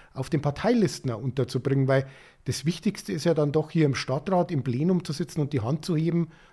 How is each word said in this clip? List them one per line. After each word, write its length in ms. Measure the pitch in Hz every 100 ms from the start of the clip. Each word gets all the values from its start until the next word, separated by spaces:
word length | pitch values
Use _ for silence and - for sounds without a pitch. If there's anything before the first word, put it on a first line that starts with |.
| -
auf 160 | - -
den 120 | 151
Parteilisten 680 | 143 139 208 240 175 - 131
auch 100 | 110
unterzubringen? 680 | 131 - 120 127 131 139 131
Weil 180 | 135 135 - - _ -
das 200 | - 147
Wichtigste 460 | - 208 - -
ist 140 | 170 175
ja 80 |
dann 180 | 156 147
doch, 180 | 156 151
hier 160 | 170 147
im 100 | 123
Stadtrat, 540 | - 139 196 180 180
im 140 | 156
Plenum 400 | 127 120 165 180
zu 80 | -
sitzen 300 | 143 175 -
und 100 | 139
die 80 | 135
Hand 240 | 113 -
zu 140 | - 156
heben 320 | 160 170 165 - -